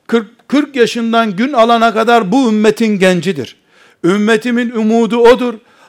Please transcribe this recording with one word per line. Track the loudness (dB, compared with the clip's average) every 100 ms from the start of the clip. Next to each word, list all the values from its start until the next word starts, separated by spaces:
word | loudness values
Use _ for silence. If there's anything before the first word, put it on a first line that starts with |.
| _
kırk, | -4 -4 _ _
kırk | -2 -2 0
yaşından | -2 0 -2 0 -2 -2
gün | -2
alana | 0 2 2 0
kadar | 0 2 2 2
bu | 0 0
ümmetin | 2 0 0 -2 0
gencidir. | 0 0 -2 -6 -10 -14 _ _ _ _
Ümmetimin | -2 0 0 0 0 -4 -4
umudu | -4 0 0 0 4
odur. | 4 4 0 -8 _ _